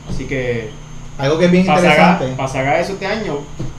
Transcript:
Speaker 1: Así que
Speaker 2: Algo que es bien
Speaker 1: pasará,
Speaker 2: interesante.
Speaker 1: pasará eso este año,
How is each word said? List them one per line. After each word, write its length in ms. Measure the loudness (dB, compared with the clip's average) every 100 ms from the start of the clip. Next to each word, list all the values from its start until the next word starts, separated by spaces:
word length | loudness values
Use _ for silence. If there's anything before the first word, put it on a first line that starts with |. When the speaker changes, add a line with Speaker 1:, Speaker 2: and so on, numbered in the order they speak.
| -8
Speaker 1:
Así 160 | -6
que 460 | -4 -4 -2 -4 -6 -10 -14 -14 -12 -2
Speaker 2:
Algo 200 | 0 2
que 80 | 4
es 40 |
bien 160 | 4 4
Speaker 1:
pasará, 460 | 4 4 6 6
Speaker 2:
interesante. 220 | 4 0 -2
Speaker 1:
pasará 440 | -4 -2 0 0
eso 140 | 0
este 120 | -4 -4
año, 320 | -4 -4 -6 -8 -8 -8